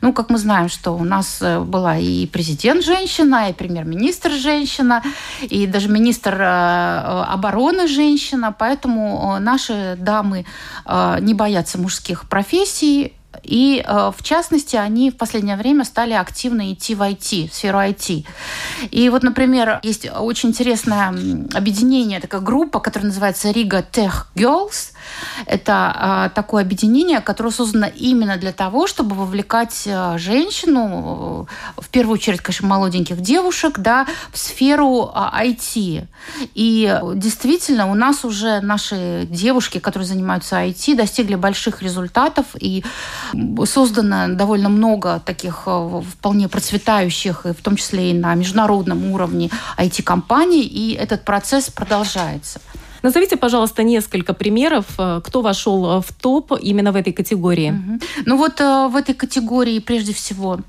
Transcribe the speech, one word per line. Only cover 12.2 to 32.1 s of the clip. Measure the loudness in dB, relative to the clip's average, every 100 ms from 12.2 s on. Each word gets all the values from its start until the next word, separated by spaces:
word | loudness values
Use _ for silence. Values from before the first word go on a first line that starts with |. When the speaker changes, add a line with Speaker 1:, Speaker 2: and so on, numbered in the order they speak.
| -2
Speaker 1:
профессий. | -2 0 0 0 2 2 2 0 -8 _ -20
И, | -2 4 4 4
э, | 2 2 2 -2
в |
частности, | 0 0 2 0 0 -2
они | 0 2 2
в | 2
последнее | -4 -2 -2 -2
время | 2 2
стали | 2 -2 0
активно | 0 -2 -4 -2 -2 -2
идти | -6 -4
в | 0
I | 0
T, | -2 -4 -4 -4
в |
сферу | -4 0 2
I | 0
T. | -2 -4 -4 -6 -14 -12 -10 -10 -8 -4
И | 2 4
вот, | 4
например, | 2 2 2 4 2 0
есть | -2 -4 -6 -6
очень | -4 0 0
интересное, | 2 0 0 0 0 0
м, | 0 -2 -4 -4
объединение, | -2 0 2 4 4 2 -2
такая | -6 -6
группа, | 0 0 0 -2
которая | -2 -2 -2
называется | 0 -2 0 0
Riga | 0 0 0 0
Tech | 0 0 -2 -6 0
Girls. | 2 2 0 -8 -12 -16 -18 -14 -12 -12 -4
Это, | -4 0 2 2
а, | 0 -2 0 0
такое | -2 -2 0
объединение, | 0 2 4 4 4 0
которое | 0 -4 -4
создано | -2 0 0 0
именно | -2 0 2 2 -2
для | -4
того, | -4 -2 0 0
чтобы | 0 -2
вовлекать, | -2 -4 -4 0 0 0 -4 -6
а, | -4 -2 -4
женщину, | 0 0 0 -2 2 2 2 -4 -6 -8 -8 -8 -10 -14 -14 -16
э, |
в | -2
первую | 0 2